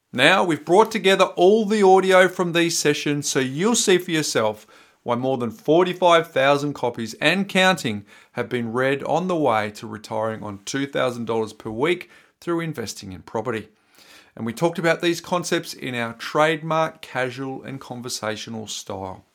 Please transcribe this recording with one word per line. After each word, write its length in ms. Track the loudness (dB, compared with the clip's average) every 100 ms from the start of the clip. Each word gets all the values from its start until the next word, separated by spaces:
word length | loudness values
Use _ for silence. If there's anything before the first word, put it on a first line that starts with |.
| _
Now, 320 | 2 4 4 2
we've 180 | -2
brought 260 | 2 4 4
together 360 | 2 2 4 4
all 400 | 4 4 4 2
the 180 | 4
audio 460 | 6 6 6 6 6
from 240 | 2 -2
these 240 | 0 0 0
sessions 500 | 0 0 0 -2 -2
so 140 | -2
you'll 340 | -2 0 0 2
see 220 | 4 2
for 140 | 2
yourself 540 | -2 0 0 0 -2 -10 -20 _ _
why 120 | -4 -2
more 220 | 0 -2
than 140 | -4
forty-five 800 | -6 2 4 4 2 4 4 2
thousand 440 | 2 4 4 0 -4
copies 380 | -4 -4 -8 -2
and 340 | 0 0 0
counting 560 | 2 2 2 -2 -6 -10 -20 _
have 160 | -8 -4
been 240 | -4 -4
read 320 | 0 0 0
on 240 | -2 -2 0
the 80 | 0
way 340 | 2 2 0
to 140 | -6 -12
retiring 580 | -12 -8 -4 -4 -4
on 160 | -10 -12
two 240 | -8 -6 -4
thousand 380 | -2 -2 -2 -4
dollars 260 | -2 -4
per 180 | -8 -10
week 400 | -2 0 -2 -6 -20 _ _
through 220 | -6 -4
investing 500 | -4 -6 -8 -10 -14
in 120 | -16
property. 440 | -8 -6 -4 -6 -8 _ _ _ -20 -20 _ -10
And 100 | -8
we 80 |
talked 260 | -2 -2 0
about 220 | 0 0
these 180 | 0 -2
concepts 540 | -2 -4 -2 -4 -4
in 220 | -12 -8 -6
our 180 | -6
trademark 880 | -6 -4 2 2 2 -2 -2 -2 -4
casual 600 | -10 -6 -4 -6 -10 -10
and 200 | -12 -14
conversational 840 | -12 -12 -10 -6 -6 -6 -8 -12 -10
style. 580 | -12 -10 -10 -10 -12 -18